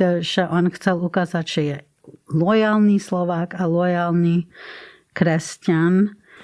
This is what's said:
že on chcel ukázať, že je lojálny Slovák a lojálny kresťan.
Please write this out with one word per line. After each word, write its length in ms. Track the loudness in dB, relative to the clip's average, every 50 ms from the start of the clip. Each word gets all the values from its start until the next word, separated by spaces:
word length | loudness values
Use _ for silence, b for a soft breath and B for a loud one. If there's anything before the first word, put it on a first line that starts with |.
| 0 0 0 -2 -4
že 240 | -4 -2 -2 -2 0
on 180 | 0 0 0 0 -2
chcel 240 | -2 -2 -2 -2 0
ukázať, 460 | -2 -2 -2 -2 -2 -2 -4 -6 -6
že 160 | -4 -4 -4 -2
je 140 | -4 -4 -8 -12 _ _ _ _ -20 -20 -20 _ -4 -2
lojálny 680 | 0 2 2 2 2 2 2 2 4 4 4 2 2
Slovák 560 | 0 -2 -4 -4 -2 -2 -2 -4 -4 -6 -4
a 140 | -4 -2 0
lojálny 800 | 0 0 0 0 0 0 -2 0 0 0 2 2 0 0 -2 B B B B B B B B B B B B B -2
kresťan. 1000 | 0 2 2 2 0 -2 -6 -12 -8 -2 0 2 2 2 2 4 2 2 0 -2 B B B B B